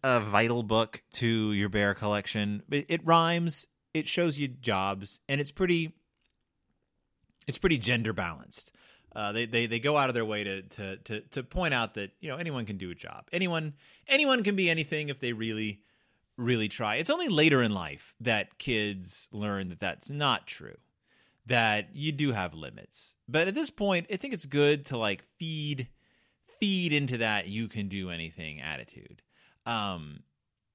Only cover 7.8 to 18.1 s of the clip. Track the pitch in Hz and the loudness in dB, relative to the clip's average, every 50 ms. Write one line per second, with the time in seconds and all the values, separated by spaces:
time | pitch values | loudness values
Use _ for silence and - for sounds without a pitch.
7.8 | 101 110 123 117 117 110 104 90 92 85 82 69 58 - - - - - _ _ | 2 2 0 2 0 -2 -2 -2 -4 -4 -6 -8 -14 -16 -16 -16 -16 -18 _ _
8.8 | _ - - _ _ _ - - 107 104 104 113 120 110 117 117 117 113 117 117 | _ -20 -20 _ _ _ -10 -6 -6 -4 -2 -2 0 2 2 2 2 2 0 0
9.8 | 110 143 151 147 139 131 120 120 113 107 107 104 104 101 95 98 95 95 - - | 2 4 4 4 4 4 2 2 0 0 0 -2 -2 -2 -4 -6 -8 -12 -12 -10
10.8 | 104 95 95 104 - - 110 107 - - - 139 123 - - 180 180 160 139 123 | -8 -8 -8 -10 -8 -8 -8 -8 -8 -8 -8 -8 -8 -4 -2 -2 0 2 2 2
11.8 | 117 104 - 107 101 98 _ - - 156 131 156 175 165 143 127 113 104 104 92 | 0 -2 -4 -6 -8 -8 _ -12 -10 -8 -8 -6 -6 -6 -4 -6 -6 -6 -6 -8
12.8 | 92 90 85 - - - - - - - - 175 190 180 170 160 156 151 143 _ | -8 -10 -10 -12 -12 -14 -14 -14 -12 -4 -2 0 0 0 0 -2 -4 -4 -10 _
13.8 | _ - - _ _ - 269 277 294 277 262 247 202 202 202 196 185 170 165 165 | _ -20 -20 _ _ 2 2 4 6 6 4 4 4 2 2 4 4 4 4 2
14.8 | 151 - 165 151 151 147 139 - 131 120 120 107 113 113 110 110 110 107 101 - | 0 -2 -2 -4 -2 -4 -6 -4 -2 -2 -2 0 -2 -2 -2 -2 -2 -4 -4 -6
15.8 | _ _ _ _ _ _ _ _ _ _ - - 120 120 127 113 107 104 - - | _ _ _ _ _ _ _ _ _ _ -10 -4 0 2 2 2 2 -2 -2 -2
16.8 | 117 104 107 127 165 175 294 349 359 294 190 151 156 160 143 131 120 110 104 95 | -2 0 0 0 0 0 0 0 0 2 4 6 6 8 8 6 6 4 2 0
17.8 | 85 76 71 69 - - | -4 -6 -8 -12 -16 -20